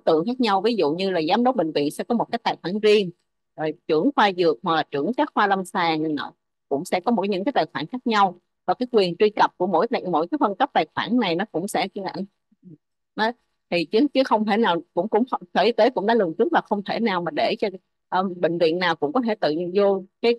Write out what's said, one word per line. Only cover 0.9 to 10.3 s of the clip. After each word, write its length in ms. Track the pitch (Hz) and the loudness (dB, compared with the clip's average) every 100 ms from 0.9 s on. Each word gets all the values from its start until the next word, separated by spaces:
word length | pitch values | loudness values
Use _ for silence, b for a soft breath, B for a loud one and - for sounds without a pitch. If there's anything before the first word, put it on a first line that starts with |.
như 200 | 165 190 | 0 -2
là 100 | 180 156 | -2 0
giám 140 | 208 | 2
đốc 120 | 247 262 | 2 0
bệnh 160 | 160 | 0
viện 200 | 151 143 | 0 -2
sẽ 120 | - | -4
có 120 | 202 233 | -2 -2
một 100 | 156 | -2
cái 80 | 233 | -4
tài 140 | 185 - | -4 -6
khoản 180 | 165 208 | -6 0
riêng, 320 | 214 214 185 - _ _ _ - | 4 4 2 -8 _ _ _ -8
rồi 180 | 156 151 - | -6 -6 -2
trưởng 220 | 156 233 277 | 0 2 2
khoa 160 | 214 180 | 2 2
dược 200 | 170 - | 0 0
hoặc 120 | 185 160 | 0 -2
là 80 | 143 | -2
trưởng 200 | 143 151 254 | -4 -2 -2
các 140 | 294 | -2
khoa 140 | - 208 | 0 0
lâm 180 | 190 185 | 0 -2
sàng 380 | 196 170 156 | -2 0 0
này 100 | 160 | -2
nọ 200 | 143 - - _ _ - | -4 -8 -14 _ _ -6
cũng 160 | 139 180 | -6 -2
sẽ 140 | 180 | -2
có 120 | 214 | 0
mỗi 160 | 226 202 | 0 0
những 160 | 233 294 | -2 -2
cái 60 | |
tài 140 | 233 156 | -2 -2
khoản 120 | - 151 | -4 -10
khác 200 | 254 240 | -8 -2
nhau, 320 | 214 196 180 _ _ - | 2 2 0 _ _ -4
và 80 | |
cái 140 | 180 254 | -4 0
quyền 240 | 220 180 175 | 2 2 2
truy 120 | 214 | 0
cập 280 | - 170 - | 2 0 0
của 100 | 185 | 0
mỗi, 200 | 165 220 220 185 | 0 0 -2 -2
mỗi 160 | 156 170 | -2 -2